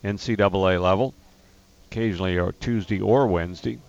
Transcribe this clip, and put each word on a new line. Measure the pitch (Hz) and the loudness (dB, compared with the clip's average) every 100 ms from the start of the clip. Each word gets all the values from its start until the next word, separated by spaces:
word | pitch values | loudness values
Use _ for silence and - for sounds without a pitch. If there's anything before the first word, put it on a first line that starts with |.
N | 101 101 | -6 -6
C | - 104 | -4 2
double | 101 95 95 | 2 4 2
A | 90 | 2
level, | 90 98 131 - - _ _ _ _ _ - | 2 2 0 -6 -20 _ _ _ _ _ -12
occasionally | 113 113 87 92 90 | -4 -2 -2 -2 0
or | 87 | -2
Tuesday | - - 113 92 98 | -4 -2 -2 -2 -2
or | 101 127 127 | 2 2 4
Wednesday. | 90 85 90 120 120 | 0 -2 -8 -8 -8